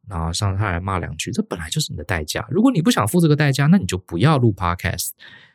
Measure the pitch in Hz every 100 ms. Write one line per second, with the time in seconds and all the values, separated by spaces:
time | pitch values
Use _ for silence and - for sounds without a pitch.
0 | 104 85 80 90 101 95 107 85 98 92
1 | 82 78 - 117 - 87 80 160 - -
2 | 76 85 78 - - 165 269 220 202 -
3 | 113 180 160 147 147 135 147 190 95 92
4 | - 87 143 139 117 95 87 85 87 85
5 | - - - - -